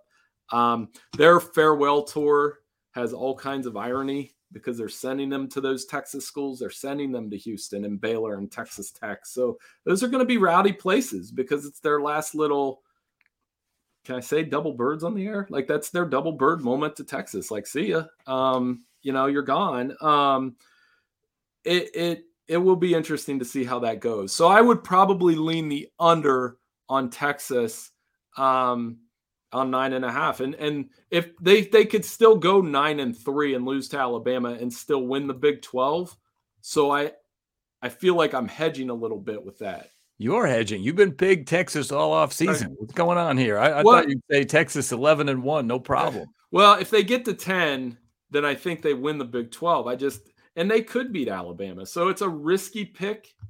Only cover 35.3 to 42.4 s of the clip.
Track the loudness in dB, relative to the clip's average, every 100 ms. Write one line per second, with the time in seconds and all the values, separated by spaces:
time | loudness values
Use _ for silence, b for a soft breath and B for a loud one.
35.3 | 0 0 0 -6 -2 0 0 -4 -14 _
36.3 | _ _ _ -2 2 2 2 -2 -6 _
37.3 | _ _ _ _ _ -12 -2 2 4 2
38.3 | 0 -6 -4 -4 -4 -6 -6 -6 -6 -8
39.3 | -10 -12 -12 -10 -10 -16 _ _ -6 -2
40.3 | 0 2 0 0 -2 -2 2 2 4 2
41.3 | 2 2 -2 -2 -4 -4 -2 2 2 2
42.3 | 0